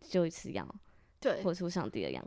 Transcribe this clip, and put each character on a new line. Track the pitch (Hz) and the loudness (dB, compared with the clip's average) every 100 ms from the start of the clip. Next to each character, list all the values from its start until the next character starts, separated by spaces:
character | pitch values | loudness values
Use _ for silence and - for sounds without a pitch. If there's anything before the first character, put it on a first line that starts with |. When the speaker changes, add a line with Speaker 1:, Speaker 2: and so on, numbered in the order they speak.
Speaker 1:
就 | - 185 165 | 0 4 4
是 | - - | 2 -6
要 | 98 69 - - - - _ | -6 -6 -10 -18 -20 -20 _
Speaker 2:
对。 | 269 151 | 2 2
Speaker 1:
活 | 185 | 2
出 | 175 175 | 0 0
上 | 180 - | 0 -2
帝 | - | -2
的 | 76 | -2
样 | 64 | -4